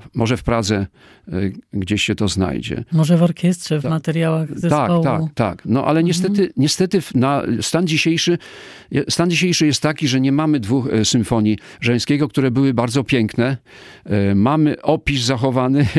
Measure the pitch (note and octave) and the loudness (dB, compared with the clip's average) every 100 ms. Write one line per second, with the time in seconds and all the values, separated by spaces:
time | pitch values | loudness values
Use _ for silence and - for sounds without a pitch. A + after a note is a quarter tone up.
0 | - - A2+ A#2+ - A#2 G2+ G#2 G2 _ | -10 -2 -2 0 0 -2 0 -2 -2 _
1 | - - - F2 G2 - - G#2 F#2+ G#2 | -20 -20 -10 -6 -4 -6 -10 -8 -2 -2
2 | - G#2+ G#2 F#2+ F#2 B1+ - - - E3 | 0 0 -2 0 -2 -2 -6 -8 -2 0
3 | D#3 E3+ E3+ E3+ F3 F3+ - D3+ C#3+ D#3+ | 2 4 2 0 -2 -2 -4 -4 -2 -4
4 | C#3+ D#3+ E3 D#3+ D#3 - E3+ D3 A#2+ F3 | -2 -2 0 -2 -4 -4 0 0 2 2
5 | D#3+ A2+ D#3+ - G#2+ E2+ - A#2+ - D#3 | 2 0 -2 -2 -2 -2 -2 0 2 2
6 | E3+ E3+ F#3+ G3+ F#3+ - D3 - F#3 G3 | 2 0 0 0 0 0 0 0 0 0
7 | - C3 C3 C#3+ D#2 A2+ - D#3+ F3 D#3 | 0 0 2 0 -2 -2 -2 -2 0 0
8 | E3 E3 - E3+ - - - - - C#3 | 0 0 0 -2 -4 -20 -20 -20 -6 -4
9 | - - F3 E3 F3+ D#3+ D#3 C3 D3+ D3+ | -2 -2 0 2 0 2 2 2 -2 -2
10 | D3 C3 C3+ C#3 D#3 D3 G2+ C3 A#2+ A2 | 0 2 2 2 2 0 0 -2 0 0
11 | G#2 B2+ G#2+ A2+ G#2+ G#2 - - A#2+ A#2+ | 2 0 2 2 2 0 -6 -6 -2 -2
12 | - D3 D3 - C3+ B2 C#3 A#2+ A#2+ C3 | 0 0 0 0 0 2 2 2 0 -2
13 | A#2+ B2+ G#2+ - B2 C3 _ - - - | 0 0 0 0 -2 -2 _ -20 -20 -20
14 | - G#2 G2 G2 A2+ D#3 D3+ - - D#3 | -4 0 2 2 2 4 2 0 0 0
15 | - C#3 A#2+ C3 C3 B2+ B2+ C3+ C3 | 0 -2 0 0 0 0 2 2 2